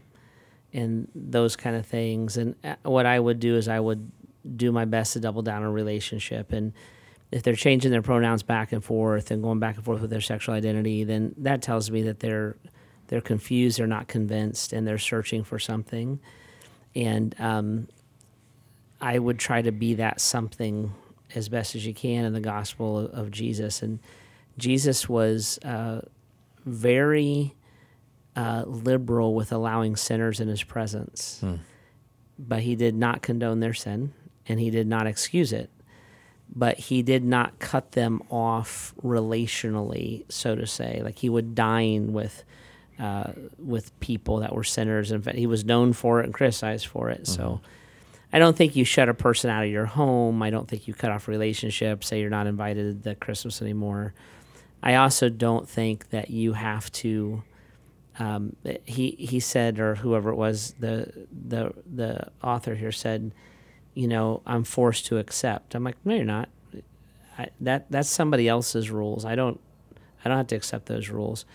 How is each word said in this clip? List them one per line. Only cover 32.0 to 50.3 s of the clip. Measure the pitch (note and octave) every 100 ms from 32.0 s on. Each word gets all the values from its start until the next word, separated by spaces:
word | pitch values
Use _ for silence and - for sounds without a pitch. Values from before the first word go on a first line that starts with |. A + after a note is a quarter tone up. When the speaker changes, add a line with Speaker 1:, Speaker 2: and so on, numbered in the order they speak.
| _ _ _ -
Speaker 1:
But | A#2+ A2+
he | A#2+ A#2
did | A#2 A2+
not | A#2+ -
condone | - A#2 A#2 A2+
their | A2+
sin, | A2+ G#2 G#2 C#3 - - _ -
and | A2
he | A#2
did | A2+ A2
not | A2+ A2
excuse | G#2 - F3 C#3+
it. | A2 - _ - - - - - _ - B2
But | A#2+ -
he | - B2+
did | B2 C3
not | B2 B2 A#2+ -
cut | - C3+ -
them | B2+ A2+ A2+ -
off | A#2+ A2+ A2+ A2 - - -
relationally, | B2 A#2+ A2 A2+ A#2 - A2+ G#2+ G#2 - - A2+ -
so | - A#2+ A2
to | A2+
say. | - A#2+ A#2
Like, | A2 -
he | B2
would | A#2 A2+ A2+
dine | A2+ A2+ A2 G#2+ G#2+
with, | G#2+ G#2+ - - - - - - -
uh, | G#2 G2+ - - - -
with | D#3 A#2 - -
people | - A2+ - A2
that | A2 A2+
were |
sinners. | A2+ - A2 G#2+ G#2
In | G#2+
fact, | A2+ -
he | A#2
was | A2+ G#2+
known | A#2+ B2
for | A#2 A#2+ A#2
it | A#2+
and |
criticized | A2+ C3 A#2 A2 A2 -
for | - A#1
it. | - -
So | F2+
Speaker 2:
Mm-hmm. | A#1+ - - - - - - - -
Speaker 1:
I | D#3+
don't | E3 D#3+
think | D#3+ C#3
you |
shut | A#2+ - B2
a |
person | A2+ B2 A2+ B2
out | A2
of | G#2+
your | G#2 G#2+
home. | B2+ C#3 B2 A#2